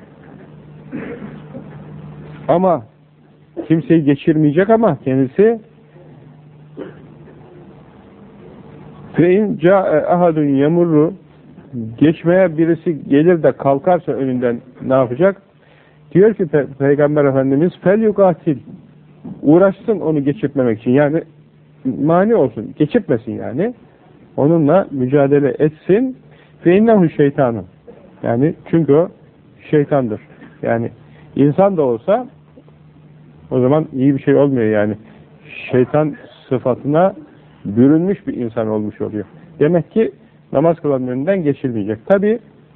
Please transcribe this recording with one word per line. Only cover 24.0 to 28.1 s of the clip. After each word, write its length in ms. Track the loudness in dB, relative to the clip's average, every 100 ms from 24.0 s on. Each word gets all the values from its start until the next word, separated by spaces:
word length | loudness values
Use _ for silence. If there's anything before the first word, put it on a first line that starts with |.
| _ -20 -10 -2
Onunla 500 | 2 2 2 2 0
mücadele 680 | -4 0 2 2 2 0 0
etsin. 580 | -4 -2 -2 0 -2 -8 -20 -20 _ -4
فَاِنَّهُ 440 | 2 4 4 4 2
شَيْطَانٌ 540 | 2 0 0 -2 -2 -10 _ -20 -20 -20